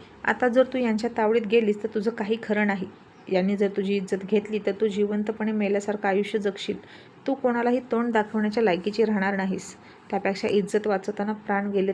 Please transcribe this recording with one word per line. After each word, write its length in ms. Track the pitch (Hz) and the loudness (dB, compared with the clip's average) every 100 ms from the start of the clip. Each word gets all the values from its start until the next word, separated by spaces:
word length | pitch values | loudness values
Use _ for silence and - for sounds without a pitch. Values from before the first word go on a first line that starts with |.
| - - | -16 -8
आता 240 | - 220 247 | -4 0 2
जर 160 | 240 | 4
तू 140 | 254 254 | 2 2
यांच्या 320 | 240 214 233 233 | 0 0 -2 0
तावडीत 300 | 214 233 214 | 2 2 4
गेलीस 360 | 233 214 208 | 4 4 0
तर 40 | 220 220 | -2 -2
तुझं 160 | 208 | -2
काही 240 | 226 202 226 | -2 -2 -2
खरं 240 | 220 208 208 | 0 0 2
नाही. 200 | 196 185 - - - - | 0 -4 -12 -20 -20 -2
यांनी 280 | 185 190 202 | 0 2 2
जर 100 | 202 | 0
तुझी 280 | 196 196 202 | 0 0 0
इज्जत 300 | 190 190 190 | 0 -4 2
घेतली 340 | 208 214 214 | 0 2 -4
तर 120 | 208 | -2
तू 160 | 196 220 | 0 0
जिवंतपणे 640 | 196 202 208 214 214 220 | 2 0 0 -2 -2 -2
मेल्यासारखं 560 | 214 202 202 202 208 202 | 0 0 0 -2 -2 0
आयुष्य 320 | 190 196 220 | 0 0 -2
जगशील. 440 | 202 190 - - - - - - - | -2 -4 -6 -8 -8 -20 -20 -10 -4
तू 60 | |
कोणालाही 460 | 269 254 240 240 247 247 | -2 0 0 2 0 0
तोंड 220 | 226 240 | -2 2
दाखवण्याच्या 500 | 226 214 220 214 208 | 0 0 0 0 2
लायकीची 420 | 220 175 208 214 220 | 2 2 -2 0 2
राहणार 300 | 208 190 196 | 2 0 0
नाहीस. 400 | 190 180 - - - - - | -2 -4 -8 -20 -20 -20 -6
त्यापेक्षा 380 | 196 190 190 - | -2 -2 -2 0
इज्जत 400 | 208 196 208 208 | 0 2 -2 0
वाचवताना 460 | 190 190 208 208 | -2 -2 -4 -4
प्राण 360 | 214 - 202 202 | -4 -2 -2 0
गेले 220 | 202 190 | 0 0